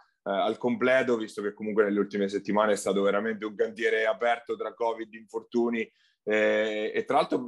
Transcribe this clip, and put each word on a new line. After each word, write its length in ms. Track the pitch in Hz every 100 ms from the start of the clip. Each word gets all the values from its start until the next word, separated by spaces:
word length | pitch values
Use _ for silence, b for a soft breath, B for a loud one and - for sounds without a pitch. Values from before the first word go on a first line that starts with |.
| B B 101
eh, 20 |
al 280 | 98 104 110
completo, 580 | 123 113 123 131 123 117
visto 240 | 107 -
che 140 | 101
comunque 300 | - 107 104
nelle 140 | 101 101
ultime 300 | 101 104 98
settimane 440 | 101 101 101 107
è 40 | 98
stato 240 | 104 98
veramente 460 | 98 101 110 107 107
un 80 |
cantiere 500 | 98 113 107 113 110
aperto 520 | 110 110 117 117 - 110
tra 180 | 110
covid, 400 | 107 117 113 110
infortuni, 760 | 110 110 113 - 120 117 117 107 _ _ _
eh, 720 | - 110 107 107 107 107 107
e 100 | 110 -
tra 100 | 135
l'altro 300 | 170 143